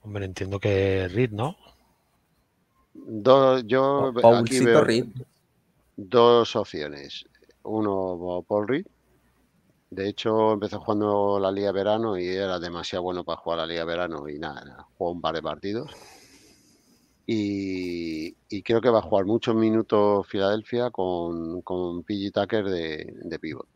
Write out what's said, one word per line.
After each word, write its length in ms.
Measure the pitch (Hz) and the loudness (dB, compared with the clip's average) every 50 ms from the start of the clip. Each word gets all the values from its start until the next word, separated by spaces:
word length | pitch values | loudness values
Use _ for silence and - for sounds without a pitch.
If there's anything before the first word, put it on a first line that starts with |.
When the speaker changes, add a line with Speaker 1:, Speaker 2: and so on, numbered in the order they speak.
| _ | _
Speaker 1:
Hombre, 220 | 110 104 104 98 | -10 -8 -8 -8
entiendo 340 | 95 92 - 98 95 98 98 | -8 -8 -8 -8 -6 -6 -2
que 500 | - 110 101 95 98 98 95 95 92 92 | 0 2 2 4 2 2 2 0 -2 -2
Reed, 220 | 87 104 127 120 | 0 0 0 0
¿no? 260 | 107 101 113 147 185 _ - - _ _ _ _ _ _ _ _ _ _ _ _ _ _ _ _ _ _ _ _ _ _ _ _ _ | 0 -4 -4 -4 -6 _ -20 -20 _ _ _ _ _ _ _ _ _ _ _ _ _ _ _ _ _ _ _ _ _ _ _ _ _
Speaker 2:
Do-, 680 | - - - 113 107 104 127 131 139 135 131 131 131 | -20 -16 -12 -10 -2 6 6 6 8 8 6 4 2
yo 500 | 120 104 120 131 135 135 139 139 139 135 120 | 0 0 0 2 2 2 2 0 0 -2 0
Speaker 3:
Pa-, 60 | 120 | 6
Speaker 2:
ve-, 0 | |
aquí 0 | 120 | 8
Speaker 3:
Paulcito 420 | 117 117 120 120 117 131 127 120 | 8 8 8 4 2 2 2 4
Speaker 2:
veo 200 | 120 117 117 107 | 6 6 6 6
Speaker 3:
Reed. 220 | 107 113 117 127 - - 127 123 _ _ _ _ _ _ _ _ _ _ _ _ _ _ | 6 2 0 0 -2 -8 -14 -14 _ _ _ _ _ _ _ _ _ _ _ _ _ _
Speaker 2:
dos 600 | - 104 92 104 123 117 120 120 120 113 - - | -16 -12 0 4 6 8 8 8 6 4 2 0
opciones. 680 | 113 101 - - 85 73 73 73 71 69 71 - - - _ _ _ _ _ _ _ _ | -4 -4 -4 -6 -8 -8 -8 -10 -12 -14 -14 -16 -16 -16 _ _ _ _ _ _ _ _
Uno, 840 | - 107 110 107 104 98 95 95 92 90 87 85 87 90 90 87 _ | -6 -4 -2 0 0 0 -2 -2 -4 -6 -6 -6 -6 -6 -6 -4 _
Paul 200 | 104 104 104 101 | -2 -2 0 0
Reed. 180 | 127 151 202 - _ _ _ _ _ _ _ _ _ _ _ _ _ _ _ _ _ _ _ _ | -2 -4 -4 -8 _ _ _ _ _ _ _ _ _ _ _ _ _ _ _ _ _ _ _ _
De 180 | - 92 98 101 | -8 -6 -4 -4
hecho, 460 | 101 - - 113 110 110 110 110 110 | -4 -2 -2 0 2 4 4 4 4
empezó 260 | 101 101 101 104 104 | 2 -2 -6 -6 -8
jugando 580 | - - 107 104 104 104 104 101 101 101 101 101 | -4 -2 0 0 2 2 2 2 2 2 0 2
la 140 | 98 95 98 | 0 0 0
Liga 180 | 98 101 101 | 0 -2 -2
Verano 480 | 95 98 98 104 104 113 113 113 101 90 | 0 0 0 0 0 0 0 -2 -4 -4
y 80 | 90 | -4
era 320 | 90 92 95 98 95 90 90 | -4 -4 -4 -2 -2 -4 -4
demasiado 440 | 85 87 85 85 82 - - 92 87 | -6 -6 -8 -8 -8 -6 -6 -6 -4
bueno 220 | 90 90 90 85 | -4 -6 -6 -6
para 120 | - 82 | -6 -8
jugar 220 | - - 82 82 82 | -8 -4 -6 -4 -4
la 80 | 80 | -4
Liga 180 | 82 85 85 82 | -4 -4 -6 -4
Verano 440 | 82 85 85 90 87 82 73 71 76 | -4 -4 -4 -4 -4 -6 -8 -10 -10
y 100 | 73 73 | -10 -10
nada, 260 | 80 80 73 - - | -10 -10 -10 -12 -16
nada, 220 | - - - - _ _ | -18 -20 -20 -20 _ _
jugó 160 | _ 95 87 87 | _ -6 -4 -4
un 80 | 87 | -4
par 140 | 80 82 80 | -4 -4 -4
de 80 | 80 76 | -4 -6
partidos. 480 | 80 73 73 - 98 101 113 143 156 - - - - - - - - - - _ - _ _ _ _ _ _ _ _ _ _ _ _ _ _ _ | -6 -10 -8 -8 -8 -8 -6 -8 -10 -16 -20 -20 -20 -20 -20 -20 -20 -20 -20 _ -20 _ _ _ _ _ _ _ _ _ _ _ _ _ _ _
Y, 1080 | - 117 110 104 101 101 98 98 95 92 92 92 90 87 87 85 82 80 80 78 87 - _ _ _ | -4 -2 -2 0 -2 -2 -4 -4 -4 -6 -6 -6 -6 -6 -6 -6 -6 -6 -8 -8 -10 -12 _ _ _
y 140 | - 101 92 | -10 -10 -2
creo 180 | - 113 113 | 2 2 4
que 100 | 104 127 | 4 6
va 80 | 117 110 | 4 4
a 40 | - | 2
jugar 240 | - - 98 95 | 4 0 0 2
muchos 280 | 92 110 117 - - 113 | 2 0 0 2 0 2
minutos 720 | 110 113 110 110 110 110 _ - 104 104 104 104 101 92 | 2 4 4 2 2 0 _ 4 4 4 6 4 2 0
Filadelfia 640 | - - 104 98 98 104 110 107 - - 120 120 123 | -2 -4 0 0 0 0 0 -4 -4 -4 -4 -4 -4
con, 720 | 113 - 95 92 90 87 85 85 85 85 82 82 82 90 87 | -4 -2 -2 -2 0 -2 -2 -4 -4 -6 -6 -6 -8 -8 -8
con 400 | - 90 90 90 87 85 87 80 | -6 -4 -4 -4 -4 -6 -8 -8
P 120 | _ 107 | _ -6
G 180 | 101 98 101 - | -4 -4 -4 -2
Tucker 320 | 107 101 92 - 110 101 | -2 -2 0 0 -2 -2
de, 500 | 98 95 87 82 80 78 78 - - - - - | -2 -2 -4 -4 -6 -6 -8 -10 -12 -14 -14 -12
de 160 | 85 82 78 | -10 -10 -8
pivot 300 | - 80 73 - - _ _ | -8 -10 -10 -10 -14 _ _